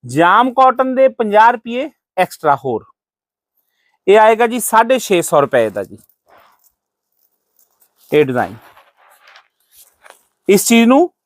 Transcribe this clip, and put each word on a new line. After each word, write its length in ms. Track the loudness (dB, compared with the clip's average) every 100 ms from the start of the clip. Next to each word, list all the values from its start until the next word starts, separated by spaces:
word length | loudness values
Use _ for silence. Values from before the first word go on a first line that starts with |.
ਜਾਮ 480 | -6 0 2 2 0
ਕਾਟਨ 400 | 2 0 2 -4
ਦੇ 140 | 0 0
ਪੰਜਾਹ 420 | 0 -2 4 2
ਰੁਪਏ 360 | 2 -8 -10 -10 _ _ -6
ਐਕਸਟਰਾ 400 | -6 -4 -4 -2
ਹੋਰ। 280 | -4 -8 -10 _ _ _ _ _ _ _ _ _ _ _ 0
ਇਹ 120 | 2
ਆਏਗਾ 280 | 4 2 -2
ਜੀ 140 | -4
ਸਾਢੇ 380 | -2 -2 0 -4
ਛੇ 220 | -2 -4
ਸੌ 180 | 0 -2
ਰੁਪਏ 280 | 0 -2 -2
ਦਾ 120 | -6
ਜੀ 140 | -12 -16 _ _ _ _ _ _ _ _ _ _ _ _ _ _ _ _ _ _ _ _ _
ਇਹ 120 | -2
ਡਿਜ਼ਾਈਨ। 300 | 0 -4 -6 -10 _ _ _ _ _ _ _ -20 _ _ _ _ _ _ _ -20 _ _ 0
ਇਸ 180 | 0 2
ਚੀਜ਼ 220 | 2 4
ਨੂੰ 220 | 2 0 _